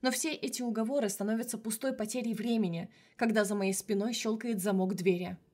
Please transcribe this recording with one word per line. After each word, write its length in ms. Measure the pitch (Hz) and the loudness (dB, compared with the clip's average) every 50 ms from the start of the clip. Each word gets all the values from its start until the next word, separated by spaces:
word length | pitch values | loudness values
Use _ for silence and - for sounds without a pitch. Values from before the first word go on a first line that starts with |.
| - | 2
Но 80 | 254 | 0
все 220 | - 320 - 320 311 | 0 2 -2 -2 -4
эти 300 | - - - - - 247 | -2 -4 -6 -4 -4 -4
уговоры 460 | 240 226 220 226 220 269 285 233 208 | -2 0 0 0 0 2 2 2 0
становятся 500 | 196 - 202 208 220 226 247 240 - - | 0 -2 -2 -2 0 -2 -2 -4 -6 -6
пустой 340 | - 220 214 - - 269 262 | -4 -6 -6 -2 -2 -2 -2
потерей 420 | - 214 214 - 254 240 233 226 | -2 -4 -4 -2 -2 -2 -2 -2
времени, 540 | - 214 240 233 226 214 180 170 165 165 - - - - - _ | -2 0 0 2 2 2 0 0 -4 -6 -8 -14 -20 -20 -20 _
когда 280 | _ - 226 214 220 208 | _ 0 2 4 4 4
за 100 | 190 208 | 4 2
моей 180 | 202 196 190 190 | 2 2 2 0
спиной 400 | 196 - - 214 196 202 233 240 | 0 0 0 0 0 0 0 -2
щелкает 480 | - - 226 214 220 226 240 233 196 | -2 0 0 -2 -2 0 -2 -2 0
замок 340 | 175 208 196 190 185 185 202 | 2 2 2 4 2 2 0
двери. 420 | 175 180 185 185 175 180 170 180 - _ _ | 2 2 2 2 2 0 -6 -8 -10 _ _